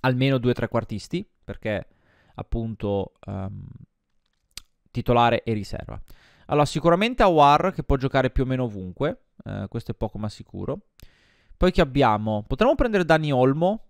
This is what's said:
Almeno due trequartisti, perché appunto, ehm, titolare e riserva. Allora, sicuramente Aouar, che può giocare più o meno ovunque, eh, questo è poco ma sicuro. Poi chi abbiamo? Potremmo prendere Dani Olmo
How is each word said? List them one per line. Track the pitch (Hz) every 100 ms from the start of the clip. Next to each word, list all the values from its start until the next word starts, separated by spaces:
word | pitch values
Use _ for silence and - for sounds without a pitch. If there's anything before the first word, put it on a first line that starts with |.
Almeno | 131 127 131 135
due | 123
trequartisti, | 123 113 117 107 107 - 170 - _
perché | - 101 113 101 - _ _ _ _ -
appunto, | - 120 113 107 101 101 95 _ -
ehm, | 98 95 98 92 - - _ _ _ _ _ _ - - _ _
titolare | - 117 120 117 117
e | -
riserva. | 107 98 - - - - - _ _ _
Allora, | 147
sicuramente | 143 160 151 170 220 247
Aouar, | 208 160 143 147 180
che | 180
può | - 139
giocare | 131 135 131
più | -
o | 131
meno | 127
ovunque, | 123 101 92 90 143 - _ _
eh, | - 101 101
questo | 117 -
è |
poco | 113 113 104
ma | 107
sicuro. | - - 95 98 165 _ _ - _ _ _ _ -
Poi | 180
chi | 180
abbiamo? | 156 131 127 107 107 107
Potremmo | 104 135 226
prendere | 330 247 208
Dani | 165 160 151
Olmo | 135 127 139 175 220